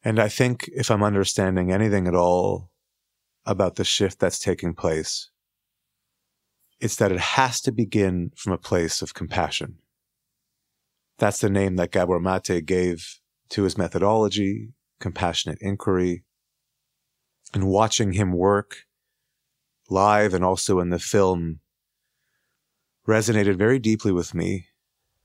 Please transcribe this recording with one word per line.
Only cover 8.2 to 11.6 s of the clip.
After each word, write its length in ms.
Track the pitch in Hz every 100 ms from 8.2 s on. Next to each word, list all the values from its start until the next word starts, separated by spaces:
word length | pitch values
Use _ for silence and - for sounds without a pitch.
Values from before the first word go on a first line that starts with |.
| 85 -
from 160 | -
a 60 | 90
place 440 | - 90 82 -
of 120 | 78
compassion. 640 | - 78 - 80 - 73 87 _ _ _ _ _ _ _ _ _ _ _ _ _ _
That's 200 | 107 -
the 100 | 107
name 280 | 98